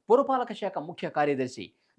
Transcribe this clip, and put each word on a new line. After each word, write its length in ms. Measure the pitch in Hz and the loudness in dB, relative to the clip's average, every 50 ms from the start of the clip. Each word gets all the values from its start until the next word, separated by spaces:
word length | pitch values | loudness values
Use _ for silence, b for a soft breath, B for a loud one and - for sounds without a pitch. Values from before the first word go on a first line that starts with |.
| _ - | _ 4
పురపాలక 440 | 233 269 262 262 269 247 240 240 202 | 4 6 6 4 0 -2 -2 -4 -6
శాఖ 240 | - 208 185 - | -6 -6 -6 -6
ముఖ్య 320 | - - 175 165 - 185 151 | -6 -8 -8 -10 -8 -8 -4
కార్యదర్శి 560 | - 151 147 147 143 131 127 123 - 113 87 - _ _ _ _ _ | 0 0 2 2 2 0 -2 -4 -6 -12 -14 -16 _ _ _ _ _